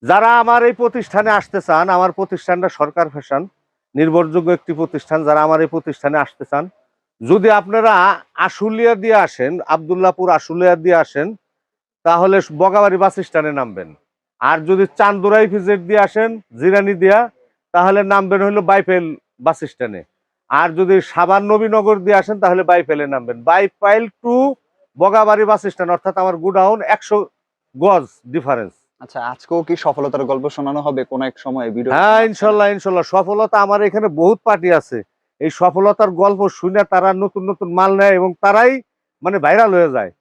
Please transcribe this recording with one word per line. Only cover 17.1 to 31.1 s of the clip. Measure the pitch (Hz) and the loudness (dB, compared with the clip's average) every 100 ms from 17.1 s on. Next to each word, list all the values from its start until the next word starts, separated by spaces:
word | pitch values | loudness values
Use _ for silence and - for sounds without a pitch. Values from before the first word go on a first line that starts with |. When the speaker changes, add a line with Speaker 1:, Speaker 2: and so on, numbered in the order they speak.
| 208 240 _ _ _ _ | 4 2 _ _ _ _
Speaker 1:
তাহলে | 175 180 196 | 0 2 2
নামবেন | 196 196 196 196 | 2 0 0 0
হলো | 202 208 | 0 -2
বাইপেল | 180 196 185 185 170 147 _ _ | 0 0 2 -2 -2 -10 _ _
বাস | 127 156 | -4 -4
স্ট্যান্ডে। | 147 _ 123 98 80 _ _ _ _ | -8 _ -10 -10 -18 _ _ _ _
আর | 135 170 | -2 -2
যদি | 160 185 190 | -2 2 2
সাভার | - - 175 196 | 0 -2 2 2
নবীনগর | 202 214 220 220 208 214 | 2 0 0 0 0 0
দিয়ে | 185 202 | 2 0
আসেন, | 190 208 | 0 -2
তাহলে | 185 180 | 0 0
বাইপেলে | 175 175 156 151 143 | 2 0 2 -4 -4
নামবেন। | 135 120 120 | -6 -8 -8
বাইপাইল | 120 170 196 _ 202 214 | 0 0 0 _ 0 0
to | 226 _ 240 247 269 262 _ _ _ - | 0 _ -2 0 0 -4 _ _ _ -2
বগাবাড়ি | 180 214 214 214 | 2 2 2 2
বাস | 214 214 202 | 2 0 -2
স্ট্যান্ড, | - 175 | -8 -4
অর্থাৎ | 175 190 190 | -2 -4 -4
আমার | 190 170 | -4 -2
গোডাউন | 170 190 190 220 | -2 0 2 0
একশো | - 208 - 208 185 _ _ _ _ 131 | 0 -2 0 -4 -4 _ _ _ _ -4
গজ | 175 185 131 _ 123 | 2 2 -2 _ -10
ডিফারেন্স। | 143 131 127 101 _ _ _ | -10 -4 -4 -6 _ _ _
Speaker 2:
আচ্ছা, | 127 - 120 | -16 -12 -10
আজকেও | 127 _ 170 | -12 _ -6
কি | 160 170 | -4 -4
সফলতার | 160 143 143 135 | -4 -4 -4 -4
গল্প | 131 135 139 | -4 -4 -6
শোনানো | - 139 147 | -8 -8 -6
হবে | 147 135 | -6 -6
কোনো | 127 | -6